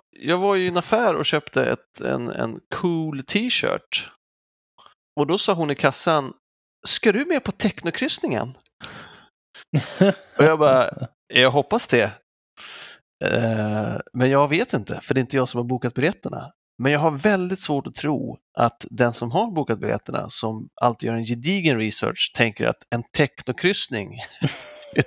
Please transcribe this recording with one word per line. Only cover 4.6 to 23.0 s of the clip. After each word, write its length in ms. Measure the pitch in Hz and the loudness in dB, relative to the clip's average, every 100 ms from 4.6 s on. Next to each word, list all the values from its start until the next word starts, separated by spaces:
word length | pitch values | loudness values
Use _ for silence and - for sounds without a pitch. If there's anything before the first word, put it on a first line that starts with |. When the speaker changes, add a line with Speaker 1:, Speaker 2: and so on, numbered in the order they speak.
| _ _ - _ _ - | _ _ -20 _ _ -2
Speaker 1:
Och 80 | 143 | 0
då 100 | 185 | 0
sa 160 | - | 0
hon 180 | 180 156 | 0 0
i 40 | 139 | 0
kassan, 580 | 147 - - 156 135 - _ _ _ _ - | 0 0 0 0 0 -8 _ _ _ _ -2
"Ska 240 | - 226 | 2 2
du 140 | 202 302 | 2 2
med 180 | 311 | -2
på 80 | - | -2
Technokryssningen?" 1000 | - 208 - 170 - 254 - 320 117 123 127 _ _ - - - - - _ _ - - 156 - - | -2 -2 -2 -6 -4 -4 -2 -2 -2 -4 -10 _ _ -18 -18 -20 -20 -20 _ _ -20 -6 -4 -4 2
Speaker 2:
<laughs> 140 | 196 190 - - | 2 2 -2 4
Speaker 1:
Och 60 | 151 | 6
jag 140 | 156 | 8
bara, 300 | 151 131 120 - - _ - | 6 6 4 -2 -10 _ 0
"Jag 180 | - 127 | 4 6
hoppas 360 | 135 135 226 - | 4 2 0 2
det. 160 | 120 98 - _ _ _ - - - - - _ _ - | 2 2 -2 _ _ _ -20 -20 -18 -18 -20 _ _ -2
Eh, 680 | 117 113 110 107 107 107 110 - | 0 0 0 -2 -2 -2 -4 -6
men 160 | 127 127 | 0 2
jag 180 | 139 143 | 4 4
vet 260 | 156 247 | 2 0
inte, 260 | 135 101 92 | -4 -4 -8
för 120 | - | -2
det 60 | 131 | 0
är 20 | |
inte 140 | 123 135 | 0 0
jag 120 | 127 | 0
som 80 | 120 | -2
har 80 | 120 | -2
bokat 280 | 123 - | -2 -4
biljetterna." 580 | - 147 208 - - 131 - _ - | -2 -2 -2 -8 -10 -12 -18 _ -4
Men 80 | 127 | 0
jag 80 | 147 | 2
har 120 | 160 | 2
väldigt 480 | 143 202 196 180 185 | 2 2 2 0 -4
svårt 280 | - 143 - | -2 -4 -4
att 80 | - | -6
tro 420 | 151 139 - - _ - | -4 -4 -4 -10 _ 0
att 280 | 120 - - | 0 0 -8
den 240 | 110 123 | 0 0
som 180 | 117 120 | 0 -2
har 200 | 135 233 | -2 0
bokat 280 | 170 135 107 | -2 -2 -2
biljetterna, 500 | 104 110 - - - | -2 -4 -4 -8 -6
som 400 | - 110 110 - - | -6 -6 -6 -10 0
alltid 260 | 120 113 120 | 0 0 -2
gör 80 | 117 | -4
en 80 | |
gedigen 540 | 113 117 131 196 160 120 | -4 -4 0 0 2 2
research, 540 | 110 - - - - - | 0 -2 -4 -2 -4 0
tänker 320 | 117 104 113 | -2 0 -2
att 100 | - - | -2 -4
en 140 | 120 | -6